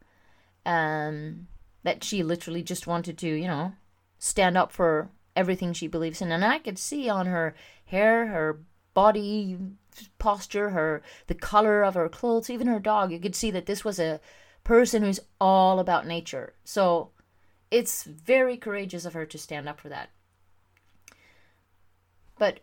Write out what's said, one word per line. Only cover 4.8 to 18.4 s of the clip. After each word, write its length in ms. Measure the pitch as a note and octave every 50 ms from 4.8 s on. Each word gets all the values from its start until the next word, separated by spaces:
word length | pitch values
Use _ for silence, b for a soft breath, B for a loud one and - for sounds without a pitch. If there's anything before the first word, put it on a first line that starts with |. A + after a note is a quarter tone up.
| F3 E3 D#3 D3+ - - - _ _ _ -
everything 380 | - F#3 F3+ F#3 F#3 F#3 F3 E3+
she 140 | - E3+
believes 340 | D#3 - D#3+ E3 D#3+ D#3+ -
in. 100 | F#3 E3+
And 140 | E3 E3+ G3
I 140 | A3+ C#4 D#4+
could 180 | - A3+ F#3
see 320 | - - - D4 D4 C4 A#3
on 160 | G3+ F#3+ F3+
her 300 | F#3 F3+ E3+ D#3+ D#3 - B B B B B B
hair, 420 | B F#3 G3 G#3 A3 A3+ A#3 A#3
her 320 | A3 G3 D#3+ D#3 D#3 D#3 D#3 - - _ _ _ _ -
body 640 | F#3+ G3+ G#3+ G3+ G#3+ G#3 G3+ G#3+ G#3+ G3+ F#3+ F#3 F3+ F#3+ F#3+ G3 - _ _ - - G#3+ - _ -
posture, 520 | - G#3+ G3+ G3 F#3+ - - G3+ G#3 G3+
her, 300 | F#3 E3 D#3 D#3+ D#3 D3 B B B B B
the 60 | B -
color 480 | - - - G#3+ G#3 A3 G#3+ G#3 G#3
of 140 | G3+ G3 F#3
her 140 | F3+ D#3+ E3+
clothes, 400 | - - - A#3+ A3+ A3+ A3+ -
even 180 | B3 A3 -
her 120 | B3 A3+ G#3
dog, 320 | G3 G#3+ G#3+ G#3 F#3+ F3+
you 80 | E3 E3+
could 160 | F3 G#3 E3+
see 140 | - A3+ G#3+
that 140 | F#3+ F3+ F3+
this 180 | - G3+ G3 -
was 160 | G#3+ F#3+ F3
a 200 | E3 D#3+ D#3 D#3 b b b b b b b b b
person 380 | - A#3 A#3 B3 - A#3+ G#3+
who's 200 | G#3 G3 G3 - - _ _ -
all 400 | G3 F#3+ F#3+ F#3+ F#3 F#3+ F#3+ F#3
about 260 | F3+ F#3 F3 D3 -
nature. 480 | D#3+ E3+ E3+ E3 - - B2+ A#2 - - _ -
So 460 | - - G3+ F#3+ F3+ E3+ E3 - - _ _ _ _ _ _ _ _ _ _ _ -
it's 320 | A3 A#3+ A#3 - - - -
very 540 | D#3+ D3+ D#3 - A#3+ C4 C4